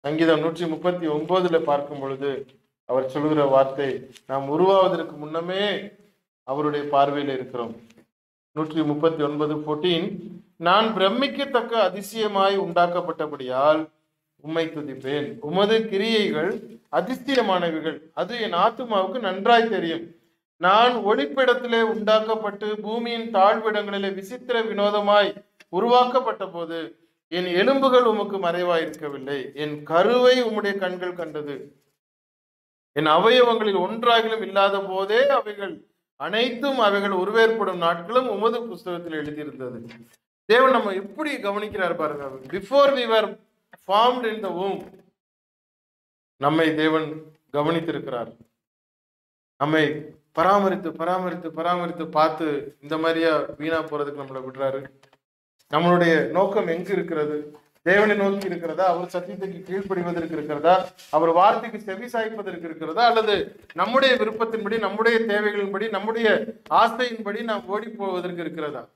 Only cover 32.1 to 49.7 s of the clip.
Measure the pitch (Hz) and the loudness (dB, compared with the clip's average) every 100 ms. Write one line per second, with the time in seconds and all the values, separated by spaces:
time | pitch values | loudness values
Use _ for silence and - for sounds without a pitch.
32.1 | _ _ _ _ _ _ _ _ 143 156 | _ _ _ _ _ _ _ _ -2 4
33.1 | 160 220 254 240 226 214 190 180 220 240 | 6 6 6 6 4 0 0 -2 0 4
34.1 | 233 220 226 190 196 196 196 196 190 196 | 4 2 -4 -2 2 2 2 -4 -4 0
35.1 | 226 277 262 214 202 196 160 _ _ _ | 2 4 2 0 -10 -10 -12 _ _ _
36.1 | _ 147 214 240 226 185 190 214 202 202 | _ -4 -2 -2 -2 -4 2 2 2 0
37.1 | 190 185 226 226 226 190 180 170 175 175 | 0 0 4 4 4 -2 0 0 0 0
38.1 | 247 254 202 220 233 233 170 180 170 170 | 0 0 0 0 0 -8 -12 -8 -8 -6
39.1 | 156 151 151 147 127 127 117 117 - - | -8 -8 -10 -12 -10 -12 -12 -16 -20 -20
40.1 | _ _ _ - 233 262 240 208 190 196 | _ _ _ 2 6 6 4 0 -4 -8
41.1 | - 302 254 202 202 214 202 175 165 156 | -8 -6 -4 -4 -4 -6 -4 -2 -2 -4
42.1 | 147 139 131 - 185 190 277 277 269 240 | -4 -10 -12 -10 -10 0 4 4 4 2
43.1 | 220 208 202 _ _ _ _ - 202 240 | 2 2 -6 _ _ _ _ 0 4 4
44.1 | 254 226 220 190 175 196 175 - - _ | 2 -4 -6 -8 -4 -4 -6 -10 -20 _
45.1 | _ _ _ _ _ _ _ _ _ _ | _ _ _ _ _ _ _ _ _ _
46.1 | _ _ _ 139 156 160 151 156 156 156 | _ _ _ 0 4 2 2 0 0 -4
47.1 | 156 - _ _ 143 151 165 160 143 135 | -10 -16 _ _ -2 0 -2 -4 -8 -8
48.1 | 123 117 - _ _ _ _ _ _ _ | -8 -10 -14 _ _ _ _ _ _ _
49.1 | _ _ _ _ _ 147 | _ _ _ _ _ 0